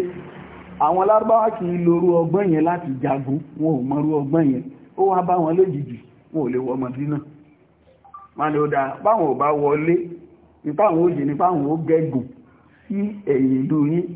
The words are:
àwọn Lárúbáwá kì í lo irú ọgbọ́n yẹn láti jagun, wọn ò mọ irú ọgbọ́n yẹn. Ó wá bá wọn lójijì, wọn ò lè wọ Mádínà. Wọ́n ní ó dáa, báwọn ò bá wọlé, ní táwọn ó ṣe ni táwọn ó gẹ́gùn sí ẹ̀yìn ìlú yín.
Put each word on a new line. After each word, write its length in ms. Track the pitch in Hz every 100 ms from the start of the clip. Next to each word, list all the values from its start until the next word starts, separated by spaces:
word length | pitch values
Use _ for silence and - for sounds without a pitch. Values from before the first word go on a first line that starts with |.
| 180 - - - - - -
àwọn 300 | - 151 185 190
Lárúbáwá 440 | 220 226 226 226
kì 140 | 220 175
í 120 | 175
lo 140 | 170
irú 140 | 170 175
ọgbọ́n 360 | 170 160 190 196
yẹn 140 | 156
láti 260 | 165 175 165 131
jagun, 420 | 135 139 135 147 -
wọn 220 | - 156
ò 80 | 139
mọ 120 | 127 143
irú 140 | 151
ọgbọ́n 300 | 151 135 165
yẹn. 180 | 143 127 - - -
Ó 120 | -
wá 180 | 190 180
bá 120 | 175
wọn 220 | 180 160 175
lójijì, 400 | 185 147 123 117 - _ _
wọn 180 | 156
ò 40 | 123
lè 100 | 127
wọ 140 | 127
Mádínà. 440 | 131 123 123 147 147 - - - _ _ _ _ _ - - -
Wọ́n 200 | - 151
ní 60 | 147
ó 80 | 147
dáa, 280 | 139 135 -
báwọn 300 | 208 220 151
ò 80 |
bá 140 | 127 143
wọlé, 460 | 143 143 151 160 175 - - - - _ _
ní 60 | 151
táwọn 300 | 147 208 160
ó 60 | 175
ṣe 160 | 143
ni 100 | 139
táwọn 320 | 143 180 170 139
ó 80 | 160
gẹ́gùn 460 | 151 160 160 131 - - - _ _ _
sí 160 | - 196 208 208
ẹ̀yìn 320 | - 135 131 131
ìlú 220 | 139 156
yín. 220 | 147 170 180